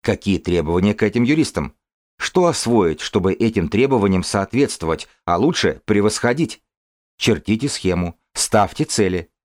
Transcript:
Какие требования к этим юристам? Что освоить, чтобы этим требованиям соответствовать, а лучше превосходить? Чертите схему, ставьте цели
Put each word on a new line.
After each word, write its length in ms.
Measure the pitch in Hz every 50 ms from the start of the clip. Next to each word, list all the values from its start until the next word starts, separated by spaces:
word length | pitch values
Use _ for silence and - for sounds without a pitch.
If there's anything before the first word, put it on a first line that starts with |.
Какие 380 | - - - - - 98 95 82
требования 560 | - - 87 87 76 76 85 90 92 104 104
к 80 | -
этим 220 | 110 104 - 120 120
юристам? 500 | 117 151 160 151 - - - 73 67 _ _ _ _ _ _ _ _ _ _
Что 280 | - - - 139 143
освоить, 540 | 170 - - - 117 120 113 95 82 78 -
чтобы 340 | - - - 104 87 98 90
этим 340 | - - 117 110 101 85 76
требованиям 540 | - 101 131 135 135 117 98 101 95 92
соответствовать, 840 | 87 - - 101 98 - - 123 143 - - - - 80 80 76 - _ _ _ _
а 100 | - 87
лучше 460 | 85 113 160 165 - - 87 67 - _
превосходить? 760 | - 107 104 101 107 104 - - 120 123 147 165 - - _ _ _ _ _ _ _ _ _ _ _ _ _
Чертите 500 | - 120 107 - - - 107 110 135 143
схему, 500 | - - - 95 87 87 87 87 - _ _ _
ставьте 520 | _ - - - - 107 101 90 - - 156
цели 460 | - - - 104 92 92 87 78 _ _ _